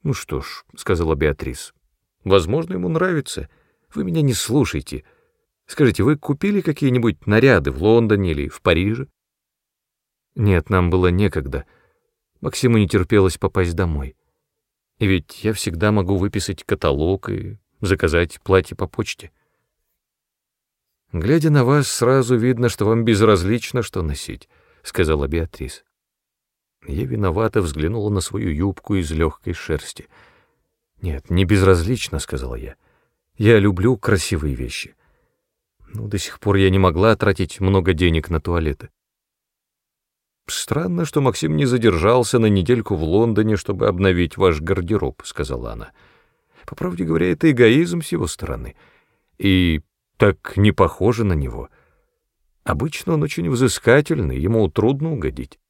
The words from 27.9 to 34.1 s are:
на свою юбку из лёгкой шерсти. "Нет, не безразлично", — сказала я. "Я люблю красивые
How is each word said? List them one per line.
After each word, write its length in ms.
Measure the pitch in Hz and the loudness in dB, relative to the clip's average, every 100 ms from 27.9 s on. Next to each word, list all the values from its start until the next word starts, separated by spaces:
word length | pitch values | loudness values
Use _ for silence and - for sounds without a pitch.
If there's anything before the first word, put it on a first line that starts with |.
| 113 104 | -2 -2
на 120 | 101 | -2
свою 280 | - - 107 | -4 -6 -4
юбку 440 | 73 98 92 - 98 | -2 -2 -4 -4 -2
из 160 | 78 | -2
лёгкой 400 | 80 80 - - | -2 -2 -4 -10
шерсти. 540 | 85 - 78 - - - _ _ _ _ _ _ _ _ _ | -10 -6 -6 -6 -18 -20 _ _ _ _ _ _ _ _ _
"Нет, 280 | 87 69 - | -8 -8 -4
не 140 | 85 | -2
безразлично", — 760 | 90 101 95 90 85 123 - 78 | 2 4 6 4 2 -4 -4 -8
сказала 360 | - 67 64 60 | -6 -8 -8 -10
я. 200 | 62 - _ _ _ _ _ _ | -12 -18 _ _ _ _ _ _
"Я 240 | 107 113 | 4 6
люблю 380 | 101 92 107 127 | 4 2 0 0
красивые 580 | - | 0